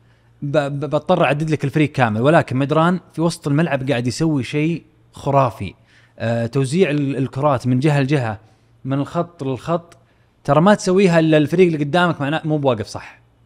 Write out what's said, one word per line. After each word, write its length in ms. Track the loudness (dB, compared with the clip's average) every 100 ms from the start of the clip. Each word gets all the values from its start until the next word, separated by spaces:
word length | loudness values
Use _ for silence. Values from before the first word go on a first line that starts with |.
| _ _ _ -12
ب-، 160 | -4 -2
ب-، 220 | -2 -4
بضطر 440 | -4 -4 0 2
أعدد 260 | 2 0 -2
لك 140 | -2
الفريق 280 | -2 0 0
كامل، 300 | 2 0 2
ولكن 360 | 2 2 2 -2
مدران 420 | 0 2 2 0 -6
في 80 | -4
وسط 260 | -4 -2 -2
الملعب 420 | 0 0 -2 -2
قاعد 180 | -2 -2
يسوي 360 | -2 -2 -2
شيء 400 | -2 -2 -2 -4 -10 _ _
خرافي. 600 | -10 0 2 2 -2 -12 -12 _ _ _ -8
آه، 260 | -4 -2 -2
توزيع 440 | -2 -2 0 0
ال-، 280 | 0 -2 -4
الكرات 500 | -6 -2 0 0 0
من 120 | 2
جهة 220 | 2 2
لجهة، 380 | 2 0 -2 -8 _ _ _ _ -6
من 140 | -6
الخط 440 | -4 -4 -6 -6
للخط، 540 | -6 -6 -4 -6 -6 _ _ _ _ _
ترى 180 | 0 4
ما 140 | 4 4
تسويها 440 | 2 2 4 4
إلا 180 | 4 4
الفريق 280 | 2 4 2
اللي 200 | 2 -2
قدامك 360 | 0 0 -2
معناه 200 | -4 -4 -2
مو 120 | 0
بواقف 300 | 0 -2 -4
صح. 340 | -12 -16 -20 _ _